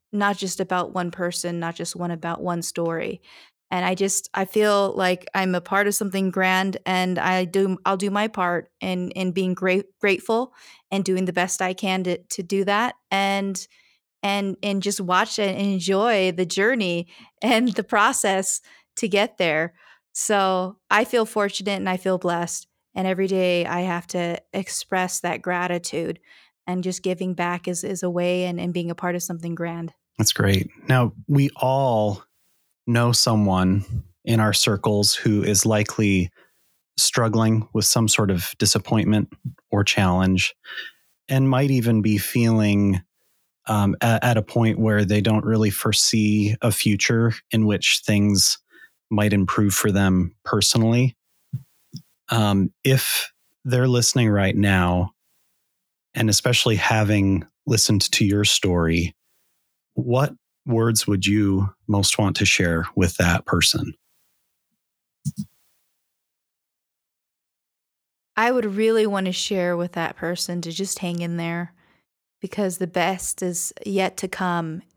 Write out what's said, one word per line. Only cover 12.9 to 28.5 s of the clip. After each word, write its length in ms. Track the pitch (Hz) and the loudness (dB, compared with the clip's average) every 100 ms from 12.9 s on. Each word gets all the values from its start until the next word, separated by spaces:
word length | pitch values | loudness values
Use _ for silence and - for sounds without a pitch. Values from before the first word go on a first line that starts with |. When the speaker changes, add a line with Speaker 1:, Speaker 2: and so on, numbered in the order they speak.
| - _ | -6 _
Speaker 1:
and, 560 | 196 196 196 196 190 - _ _ _ _ _ | -2 0 -2 -4 -6 -12 _ _ _ _ _
and, 360 | 202 202 196 185 | -4 -4 -4 -4
and 220 | 202 196 | -4 -2
just 160 | 190 196 | -2 -4
watch 400 | 180 180 220 - | 0 0 0 -2
and 180 | 202 185 | -2 -2
enjoy 760 | 196 190 175 190 233 214 185 | -2 -2 0 0 2 2 2
the 120 | 175 180 | 0 -2
journey 640 | 190 208 262 190 170 170 - - _ | 0 0 0 0 -2 -6 -14 -20 _
and 280 | 220 226 247 | 0 2 2
the 160 | 208 202 | -2 -2
process 720 | 214 220 262 214 190 190 - - - _ - | 0 2 2 0 0 -2 -6 -10 -20 _ -8
to 100 | 220 | -2
get 300 | 196 220 - | 0 0 0
there. 360 | 175 151 170 - _ _ _ - | 0 0 -2 -8 _ _ _ -8
So 600 | - 208 190 185 185 208 _ | -2 0 2 0 -2 -8 _
I 140 | 202 247 | 0 2
feel 200 | 240 220 | 0 0
fortunate 520 | 220 202 - 202 196 | -2 -2 -4 -6 -4
and 120 | 190 | -4
I 80 | 185 | -2
feel 220 | 190 180 | -2 -2
blessed. 480 | 180 170 175 - - _ _ | -2 -2 -4 -8 -12 _ _
And 140 | - 185 | -4 -2
every 180 | 185 190 | -2 0
day 400 | 190 180 175 170 | 0 2 0 0
I 160 | 175 | -2
have 240 | 185 175 - | -4 -4 -6
to 320 | 180 170 170 - | -4 -4 -6 -8
express 680 | 190 185 - - 185 180 - | -8 -6 -8 -4 -2 -2 -4
that 200 | 175 170 | -6 -6
gratitude, 800 | - 180 180 175 175 156 165 170 _ - _ _ - | -4 -4 -2 -4 -4 -6 -6 -8 _ -20 _ _ -6
and 160 | 180 | -4
just 180 | 180 180 | -4 -4
giving 320 | 190 180 185 | -4 -4 -4
back 340 | 175 175 175 180 | -4 -4 -4 -6
is, 160 | 175 | -6
is 200 | - 185 | -6 -6
a 60 | 180 | -4
way, 320 | 175 175 180 | -2 0 0
and, 160 | 180 | -2